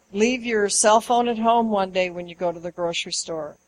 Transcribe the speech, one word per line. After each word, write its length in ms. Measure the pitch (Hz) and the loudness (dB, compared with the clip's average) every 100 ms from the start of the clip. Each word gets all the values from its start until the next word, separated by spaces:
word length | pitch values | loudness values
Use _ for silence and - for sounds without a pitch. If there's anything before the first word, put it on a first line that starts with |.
| _ | _
Leave 320 | 196 233 254 | 0 0 0
your 240 | 233 220 202 | -2 0 2
cell 320 | - 214 220 | 4 6 4
phone 280 | - 240 240 | 4 2 2
at 100 | 220 | 0
home 320 | 226 233 226 | 2 2 2
one 200 | 202 190 | 0 0
day 200 | 185 180 | -2 -2
when 180 | 175 175 | -4 -12
you 60 | |
go 180 | 170 180 | -6 -4
to 80 | 170 | -4
the 100 | 175 | -10
grocery 420 | 175 170 170 185 | -6 -4 -4 -6
store, 440 | - - 160 151 - | -8 -6 -8 -10 -14